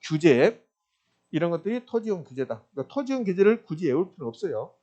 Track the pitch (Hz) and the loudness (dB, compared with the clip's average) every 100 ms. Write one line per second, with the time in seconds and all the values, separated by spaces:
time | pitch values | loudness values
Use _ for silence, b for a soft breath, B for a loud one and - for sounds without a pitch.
0 | - 156 165 123 180 - _ _ _ _ | -6 2 6 6 4 2 _ _ _ _
1 | _ _ _ 156 170 165 196 240 - 233 | _ _ _ -4 -2 -2 -4 -6 -4 -6
2 | 214 185 135 131 127 110 _ - - 285 | -4 -6 -8 -8 -8 -10 _ -12 -8 -6
3 | 262 262 196 180 202 226 - 160 165 139 | -4 -4 -2 2 2 2 -2 -4 0 0
4 | 185 - 120 113 185 110 - _ | -2 -8 -12 -8 -6 -6 -10 _